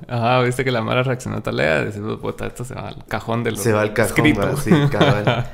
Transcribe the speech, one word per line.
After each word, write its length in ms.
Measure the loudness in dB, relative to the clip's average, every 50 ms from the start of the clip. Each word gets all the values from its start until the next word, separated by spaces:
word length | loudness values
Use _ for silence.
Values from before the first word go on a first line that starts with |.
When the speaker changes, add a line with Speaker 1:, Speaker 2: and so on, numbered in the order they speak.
| -10
Speaker 1:
Ajá, 360 | -6 -4 0 2 2 4 4
viste 220 | 2 2 0 0 -2
que 60 | 0
la 120 | 0 0
mara 200 | 0 0 0 0
reaccionó 400 | 0 0 -2 -4 -4 -6 -6 -4
talea, 400 | -4 -4 -2 0 0 2 2 0 0
decimos, 360 | -2 -6 -6 -6 -6 -8 -6
"Puta, 260 | -6 -8 -6 -6 -8
esto 180 | -10 -8 -10 -10
se 100 | -10 -10
va 140 | -10 -10 -10
al 180 | -12 -14 -10
cajón 360 | -8 -8 -6 -4 -2 -2 -2
de 100 | -2 -2
lo 40 | -2
Speaker 2:
Se 160 | 0 0 2
va 80 | 2 2
al 140 | 2 0 0
cajón, 160 | 0 0 2 2 4 4
Speaker 1:
escrito". 140 | 4 4 4
Speaker 2:
¿verdad? 180 | 2 0 0 -2
Sí, 80 | 4 4 4 4 4 2
cabal. 600 | 2 4 4 4 4 2 2 0 0 0 -2 -6